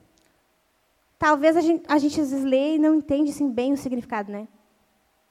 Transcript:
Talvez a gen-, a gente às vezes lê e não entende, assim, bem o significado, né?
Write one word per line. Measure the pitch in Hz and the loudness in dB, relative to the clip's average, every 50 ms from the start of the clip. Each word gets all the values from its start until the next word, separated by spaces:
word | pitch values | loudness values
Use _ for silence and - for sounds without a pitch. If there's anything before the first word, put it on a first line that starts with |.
| _ _ _ _ _ _ _ _ _ _ _ _ _ _ _ _ _ _ _ _ _ _ _ _ | _ _ _ _ _ _ _ _ _ _ _ _ _ _ _ _ _ _ _ _ _ _ _ _
Talvez | 330 302 302 277 277 320 330 | 0 2 2 4 4 4 4
a | 330 302 | 4 2
gen-, | 320 339 320 - - | 2 0 0 0 0
a | 285 302 | 0 2
gente | 277 294 294 320 | 2 0 0 -2
às | 302 262 | -2 -2
vezes | 269 269 269 | -2 -4 0
lê | 269 262 262 277 302 320 | 0 2 2 2 0 0
e | 311 | 2
não | 302 311 311 | 2 4 2
entende, | 311 294 - 277 285 311 285 | 2 0 0 0 0 0 -2
assim, | 294 - 285 277 | -2 -2 -4 -2
bem | 233 226 247 269 277 | -2 -2 -2 -2 -2
o | 269 | -2
significado, | - 262 247 240 233 - 240 214 208 202 | -4 -6 -6 -6 -6 -8 -8 -8 -8 -8
né? | 202 202 214 - _ _ _ _ _ _ _ _ _ _ _ _ _ _ _ _ | -10 -12 -14 -16 _ _ _ _ _ _ _ _ _ _ _ _ _ _ _ _